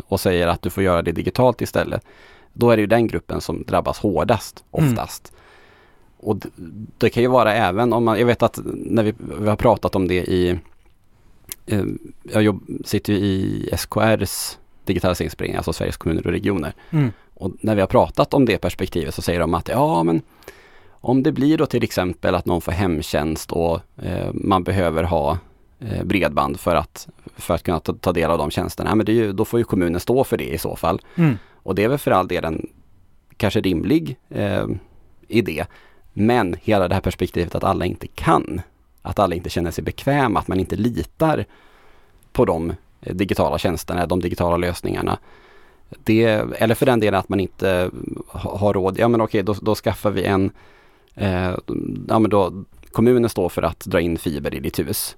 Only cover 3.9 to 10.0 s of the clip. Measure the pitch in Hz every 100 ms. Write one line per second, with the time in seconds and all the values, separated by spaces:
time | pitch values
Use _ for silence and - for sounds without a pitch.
3.9 | 71 104 80 92 113 - - - - 151
4.9 | 120 - - - - - - - _ _
5.9 | _ _ _ - 101 - - 85 101 110
6.9 | - 110 - 123 127 110 107 98 95 120
7.9 | 113 117 107 120 113 117 - - - -
8.9 | 110 107 110 - 73 104 104 123 101 90
9.9 | 98